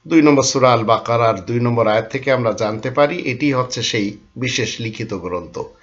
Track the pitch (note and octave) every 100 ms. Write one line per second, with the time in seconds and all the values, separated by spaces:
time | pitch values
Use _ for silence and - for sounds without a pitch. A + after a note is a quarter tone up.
0 | D#3 E3 D3+ C#3+ B2+ C3+ B2+ A#2+ A2 A2
1 | - A#2 A2+ G2+ F#2 A#2+ A#2+ A#2 A2 G#2+
2 | A2+ C3+ C3 C3 A#2 G2+ A2 G#2+ C3 B2+
3 | D3 F3+ - A#2+ D3 C3 B2 - A2 A#2+
4 | G2+ G#2 - - B2 A#2+ A2 - A#2 A2
5 | A2+ F#2+ F2+ F2 E2+ - - _